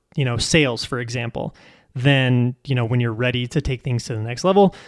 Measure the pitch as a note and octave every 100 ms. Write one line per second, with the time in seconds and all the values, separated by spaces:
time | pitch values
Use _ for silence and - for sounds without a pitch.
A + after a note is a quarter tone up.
0 | _ - B2+ A#2 - E3 C#3 A2+ - B2
1 | A#2+ B2 A#2 - - - - _ _ B2+
2 | C3+ C3+ B2+ B2 B2 B2 - B2 A2+ B2
3 | A#2 A2 B2 B2 B2 D3 C#3 B2+ C3 A#2+
4 | - A2 A2+ A#2+ F3+ G3 G3 -